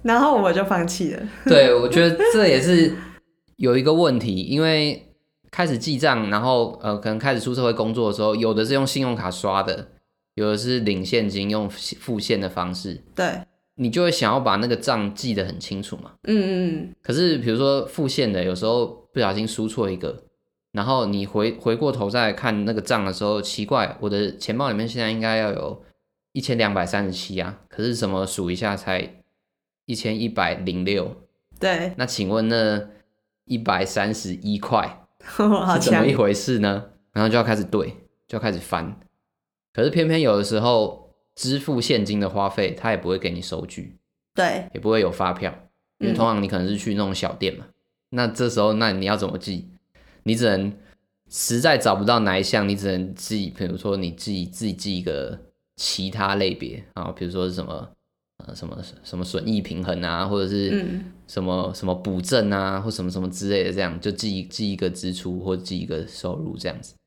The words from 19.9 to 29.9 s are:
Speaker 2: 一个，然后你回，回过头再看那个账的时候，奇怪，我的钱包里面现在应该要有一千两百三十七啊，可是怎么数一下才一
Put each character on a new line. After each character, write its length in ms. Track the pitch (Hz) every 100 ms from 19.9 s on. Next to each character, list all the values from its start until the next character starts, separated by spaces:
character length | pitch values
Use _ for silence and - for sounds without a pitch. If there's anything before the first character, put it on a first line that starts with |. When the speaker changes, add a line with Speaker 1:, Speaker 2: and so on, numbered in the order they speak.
Speaker 2:
一 60 | 92
个， 240 | 82 - _ _ _ _ _
然 100 | 104
后 220 | 107 131
你 220 | 104 101 98
回， 260 | 107 110 113
回 160 | 117 117
过 160 | 143
头 160 | 120 101
再 240 | 120 113
看 320 | 95 123 104
那 80 | 101
个 80 | 107
账 240 | - 117
的 80 | 95
时 100 | 92
候， 200 | 104 104
奇 240 | 101 - 104
怪， 320 | 139 180 -
我 80 | 104
的 260 | 101 104 -
钱 200 | - 113
包 140 | 139
里 40 |
面 140 | 107 113
现 140 | 120
在 80 | 110
应 100 | 113
该 160 | 113 110
要 160 | 107
有 300 | 98 73 69 - _ _ _ _
一 80 | 135
千 160 | 131 117
两 160 | 107
百 140 | 98 90
三 180 | 101
十 80 | 101
七 260 | 90 - 92
啊， 220 | 87 98 _
可 140 | -
是 120 | 117
怎 140 | 113 104
么 160 | 95
数 260 | 95 - 87
一 60 | 90
下 180 | 107
才 480 | 98 - 92 - - _ _ _ _ _ _
一 100 | -